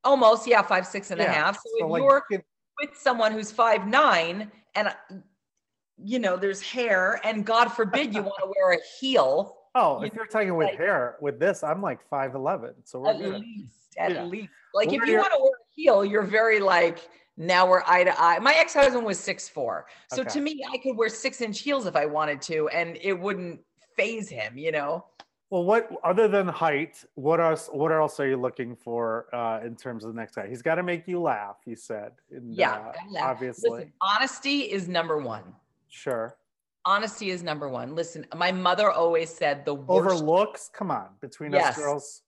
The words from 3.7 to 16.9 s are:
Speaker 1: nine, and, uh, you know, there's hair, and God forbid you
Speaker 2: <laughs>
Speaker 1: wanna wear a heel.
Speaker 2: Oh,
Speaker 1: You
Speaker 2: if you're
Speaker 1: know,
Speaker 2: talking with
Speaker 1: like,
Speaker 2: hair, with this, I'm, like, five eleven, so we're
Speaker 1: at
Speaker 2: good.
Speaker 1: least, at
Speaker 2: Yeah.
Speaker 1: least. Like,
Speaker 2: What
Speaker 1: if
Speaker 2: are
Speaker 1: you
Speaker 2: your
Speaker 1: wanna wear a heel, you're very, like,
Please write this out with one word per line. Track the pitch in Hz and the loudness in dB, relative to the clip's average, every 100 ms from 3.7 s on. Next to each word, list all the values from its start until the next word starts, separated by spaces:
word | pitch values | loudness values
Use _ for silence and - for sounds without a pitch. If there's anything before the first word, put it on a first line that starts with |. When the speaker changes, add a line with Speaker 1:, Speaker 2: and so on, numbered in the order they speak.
| 208 196 | 2 2
Speaker 1:
nine, | 254 294 180 165 185 214 - _ - | 4 6 4 2 -6 -10 -16 _ -4
and, | 208 | -4
uh, | - - 190 _ _ _ _ _ _ _ _ | -4 -16 -20 _ _ _ _ _ _ _ _
you | 196 254 | -6 -2
know, | 208 180 | 0 0
there's | 196 190 | -2 -4
hair, | - 247 233 190 185 226 214 | -8 -4 0 2 2 0 -4
and | 214 208 | -4 0
God | 226 233 | 2 2
forbid | - 214 254 277 208 | 2 -2 0 -2 -4
you | |
Speaker 2:
<laughs> | |
Speaker 1:
wanna | 196 196 190 196 | -4 -4 -4 2
wear | 185 | 2
a | 170 - - | 2 -2 -8
heel. | 262 240 135 143 202 - _ 254 | 2 4 4 2 -2 -10 _ 2
Speaker 2:
Oh, | 180 127 | 2 2
Speaker 1:
You | 214 | -6
Speaker 2:
if | 214 | -8
you're | 220 | -4
Speaker 1:
know, | |
Speaker 2:
talking | 220 196 165 | -2 0 0
with | 151 | 0
Speaker 1:
like, | 135 | 0
Speaker 2:
hair, | 180 175 123 - | 0 0 -2 -4
with | 143 127 | -6 0
this, | 175 190 | 0 0
I'm, | 151 170 | -4 -4
like, | 190 123 _ | -4 -8 _
five | 143 135 | -4 -4
eleven, | 135 139 180 117 127 - | -4 -4 -4 -8 -16 -16
so | 127 | -4
we're | 127 | -2
Speaker 1:
at | - | -2
Speaker 2:
good. | 202 202 | -4 -8
Speaker 1:
least, | 233 214 - _ _ - | -12 -16 -18 _ _ -6
at | 175 175 | -4 -4
Speaker 2:
Yeah. | |
Speaker 1:
least. | 175 196 208 _ _ | -6 -10 -12 _ _
Like, | - - | -2 0
Speaker 2:
What | |
Speaker 1:
if | - 466 | 0 2
Speaker 2:
are | |
Speaker 1:
you | 440 | 2
Speaker 2:
your | 392 | 4
Speaker 1:
wanna | 571 | 4
wear | 539 | 4
a | 523 _ | 2 _
heel, | - 311 202 202 | 2 4 6 4
you're | 208 | 0
very, | 185 214 226 214 | 2 2 4 4
like, | 190 175 170 | 4 4 4